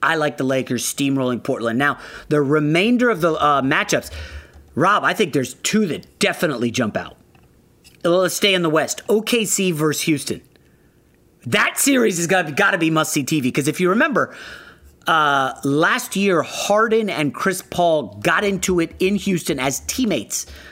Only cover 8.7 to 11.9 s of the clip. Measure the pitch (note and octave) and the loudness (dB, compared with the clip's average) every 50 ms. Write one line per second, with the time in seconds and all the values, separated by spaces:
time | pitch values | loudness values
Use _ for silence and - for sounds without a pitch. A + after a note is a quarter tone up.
8.7 | D3+ D#3+ C#3+ A#2+ - - - - G#3 G#3+ G#3+ - - A#3+ A3 F3 - - G3 F3+ | 2 0 0 0 -6 -10 -2 0 0 0 0 0 0 0 0 0 -2 0 0 0
9.7 | F3 D3 D3+ D#3 D3 - - - D#3 C#3 - - G2+ D#2+ - _ _ _ _ _ | 0 0 0 0 0 -2 0 0 0 0 0 -6 -8 -8 -10 _ _ _ _ _
10.7 | _ _ _ _ _ _ _ _ _ _ _ _ _ _ _ A#2+ A#2 G#3 A3+ D4 | _ _ _ _ _ _ _ _ _ _ _ _ _ _ _ -2 0 0 0 0
11.7 | - - - C#4 | 0 0 2 2